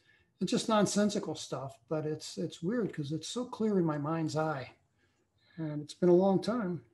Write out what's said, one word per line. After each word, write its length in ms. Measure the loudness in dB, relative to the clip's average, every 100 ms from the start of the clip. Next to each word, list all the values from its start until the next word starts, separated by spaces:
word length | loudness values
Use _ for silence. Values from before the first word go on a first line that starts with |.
| _ _ _ -6
It's 120 | 0
just 180 | 0 2
nonsensical 680 | 4 4 4 2 0 -4 -8
stuff, 440 | -8 -8 -8 -12 -6
but 160 | -4 -4
it's, 320 | -6 -8 -8
it's 240 | -8 -6
weird 320 | -4 -2 -2
'cause 180 | -4 -4
it's 160 | -4 -6
so 180 | -8 -6
clear 340 | -2 0 2
in 60 | 2
my 120 | 0
mind's 400 | -2 -2 -2 0
eye, 380 | -2 -2 -8 -16 _ _ _ _ _ _ _ -8
and 240 | -6 -6
it's 120 | -8
been 160 | 2 6
a 40 |
long 280 | 8 8 4
time. 420 | 2 -2 -2 -6 -10